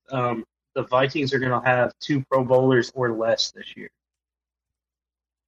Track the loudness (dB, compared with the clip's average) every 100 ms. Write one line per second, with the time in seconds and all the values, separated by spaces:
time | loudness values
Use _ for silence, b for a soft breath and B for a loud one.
0 | -6 -4 -2 -4 -8 _ _ -8 0 0
1 | 0 0 -2 0 0 0 2 2 0 -2
2 | -4 -4 0 0 4 4 4 4 2 -2
3 | -4 -2 0 0 -2 -8 -20 -18 -20 _
4 | _ _ _ _ _ _ _ _ _ _
5 | _ _ _ _